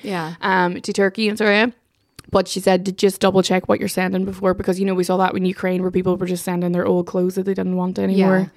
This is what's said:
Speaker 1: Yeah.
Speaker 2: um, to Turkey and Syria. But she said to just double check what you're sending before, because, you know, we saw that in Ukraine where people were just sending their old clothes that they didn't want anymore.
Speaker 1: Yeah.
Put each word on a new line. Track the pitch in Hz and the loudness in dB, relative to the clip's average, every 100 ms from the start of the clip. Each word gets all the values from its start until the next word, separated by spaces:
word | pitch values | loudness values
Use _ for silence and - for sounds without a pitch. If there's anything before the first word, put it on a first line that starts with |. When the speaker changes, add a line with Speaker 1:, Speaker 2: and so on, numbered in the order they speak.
Speaker 1:
Yeah. | 208 180 160 170 | -8 -6 -8 -4
Speaker 2:
um, | 185 190 175 180 | 0 2 2 -2
to | - | -4
Turkey | 202 196 208 214 | 0 0 0 -2
and | 214 | 0
Syria. | 214 208 233 - _ _ _ - - | 2 4 2 -2 _ _ _ -20 -2
But | 190 185 | 0 0
she | 190 | 0
said | 190 185 190 | 2 2 0
to | |
just | 185 196 - | 0 0 2
double | 196 190 | 2 2
check | 180 185 - | 2 0 0
what | 208 | -2
you're | 190 | -2
sending | - 185 190 | -2 -2 -2
before, | 190 190 190 | -4 -2 -2
because, | 185 196 180 | 0 -2 0
you | 196 | 0
know, | |
we | 185 | 0
saw | 180 185 | 0 2
that | 185 - | 0 0
in | |
Ukraine | 185 190 185 180 | -2 -2 -2 -2
where | 185 | -2
people | 180 185 180 | 0 0 0
were | 180 | -2
just | 180 | -4
sending | - 175 175 | -4 -2 0
their | 175 190 | 0 0
old | 180 175 | 0 0
clothes | 185 180 190 | -2 -2 -2
that | |
they | 190 | -4
didn't | 190 185 185 | -2 -2 -2
want | 185 185 | -2 -2
anymore. | 196 196 190 185 | 0 2 4 2
Speaker 1:
Yeah. | 190 | 0